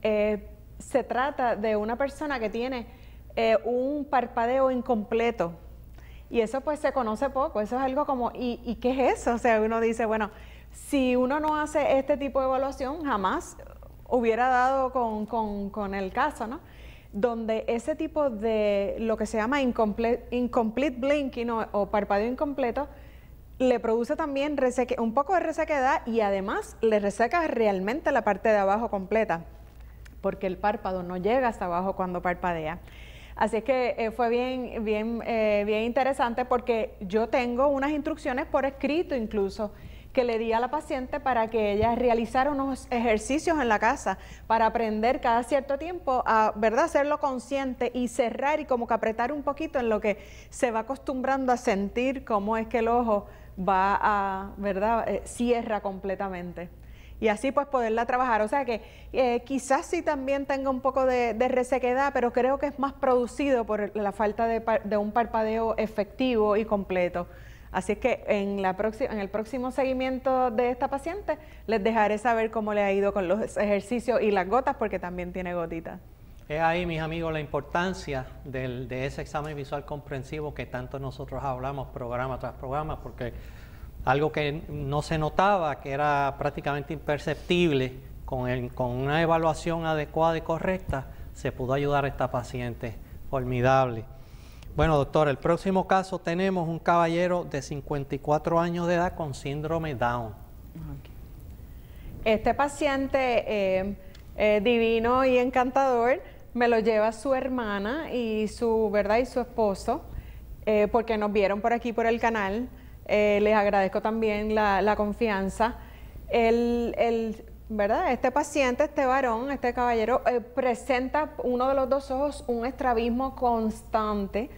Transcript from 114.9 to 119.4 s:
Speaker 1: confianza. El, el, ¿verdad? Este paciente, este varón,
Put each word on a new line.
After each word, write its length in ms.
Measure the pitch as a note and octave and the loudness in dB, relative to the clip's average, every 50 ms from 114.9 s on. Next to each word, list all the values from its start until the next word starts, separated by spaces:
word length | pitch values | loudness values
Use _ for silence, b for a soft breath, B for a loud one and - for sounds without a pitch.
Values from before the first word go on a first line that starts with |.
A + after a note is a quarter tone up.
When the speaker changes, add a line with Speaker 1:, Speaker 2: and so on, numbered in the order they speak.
| G#3 | 2
Speaker 1:
confianza. 800 | G#3 G#3 G#3 G3+ - A#3+ A3+ G3+ F#3+ G3 F#3+ F3+ - A3 A#3 B3 B B B B B B B B B B - | 2 0 -2 0 0 0 0 0 0 -2 -2 0 0 0 0 0 B B B B B B B B B B 0
El, 640 | - A#3+ A#3 A3+ A#3 A#3 A#3+ A#3+ A#3+ A#3+ A#3 A3+ - | 2 4 4 4 4 4 2 2 0 0 0 -2 0
el, 460 | - A#3 A#3 A#3 A3+ A3+ A3 G#3+ - - - - - - | 0 0 2 2 0 -2 -4 -6 -8 -12 -18 -18 -18 -12
¿verdad? 460 | - A3 G#3 G3+ G3+ A3+ D4+ - B3 B3+ | -8 -2 -2 0 2 2 2 2 0 0
Este 180 | A#3+ - C4 | 2 0 2
paciente, 540 | B3+ D4 D4 - - D4+ C4+ B3 B3 - D4 | 2 2 0 2 2 2 2 2 4 2 0
este 200 | D4+ - - C#4 | 0 2 2 2
varón, 460 | B3+ B3+ C#4 C4+ B3 A3 A3 | 4 4 2 2 2 0 0